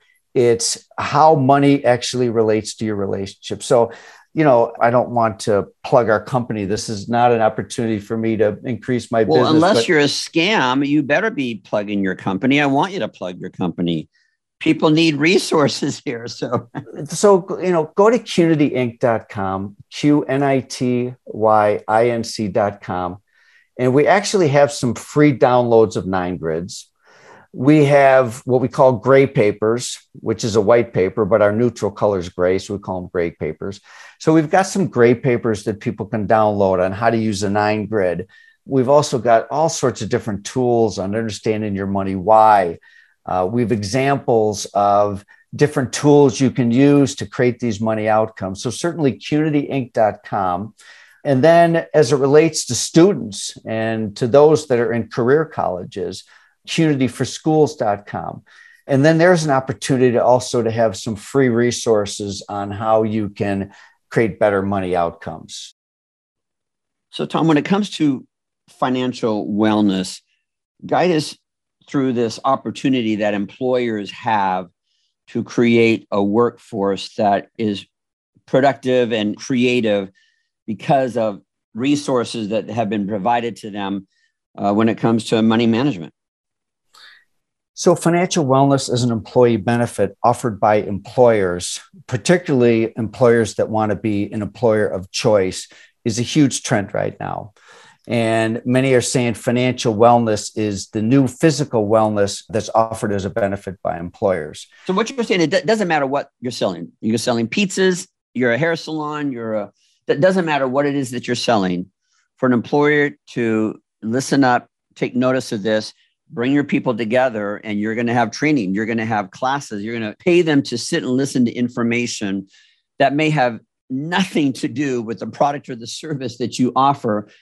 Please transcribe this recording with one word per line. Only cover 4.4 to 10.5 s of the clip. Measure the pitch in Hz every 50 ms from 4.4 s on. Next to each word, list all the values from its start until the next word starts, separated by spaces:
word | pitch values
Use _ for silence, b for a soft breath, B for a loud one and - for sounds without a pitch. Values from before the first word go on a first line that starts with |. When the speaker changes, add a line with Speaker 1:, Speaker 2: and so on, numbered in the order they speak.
| 156
Speaker 1:
know, | 147 123 117 117 - - -
I | 110 117
don't | 120 123 110 -
want | 120 117 113 110 101 -
to | - 120 104 98 92 - _ _ -
plug | - 147 127 117 101
our | 107 107 -
company. | - 135 123 117 - 117 107 101
This | 90 107 98 -
is | - 110 101 98 -
not | 120 120 120 123 120
an | 113
opportunity | 110 110 - - 101 - - - 117 113 110 101
for | 101 - 117
me | 113 110 113 113
to | 104 107 107 101 - -
increase | 131 120 104 - - 127 117 110 -
my | 117 113 110
Speaker 2:
Well, | - 156 127
Speaker 1:
business, | 123 - 156
Speaker 2:
unless | 156 170 190 - 233
Speaker 1:
but | 226 214
Speaker 2:
you're | 170 151
a | 143
scam, | 139 - - - - - 165 160 202